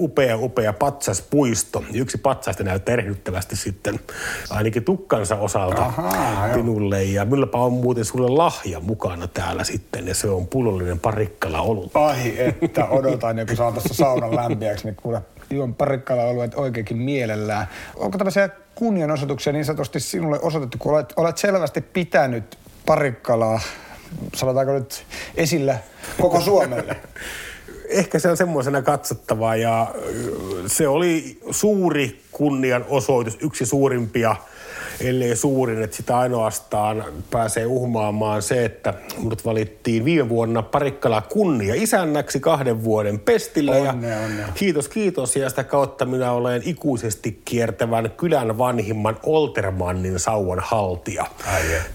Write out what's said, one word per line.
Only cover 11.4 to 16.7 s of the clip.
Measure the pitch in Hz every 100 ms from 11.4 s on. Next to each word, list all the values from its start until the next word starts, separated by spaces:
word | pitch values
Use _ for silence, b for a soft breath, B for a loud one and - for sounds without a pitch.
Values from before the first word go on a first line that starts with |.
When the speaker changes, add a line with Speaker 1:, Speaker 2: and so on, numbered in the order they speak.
| - - 113 107 87 151
Speaker 2:
Ai | 151 131 120 104
että, | 127 - 165 127 107
odotan, | 110 131 117 113 113
ja | 110
kun | 113
saan | 120
tässä | 110 -
saunan | - 139 123 113 120
lämpiäksi, | 120 110 107 101
niin | 110 101
kuule, | - 117 - - -
juon | 139 127
Parikkala-oluet | - 139 131 - 123 120 123 117
oikeinkin | 143 135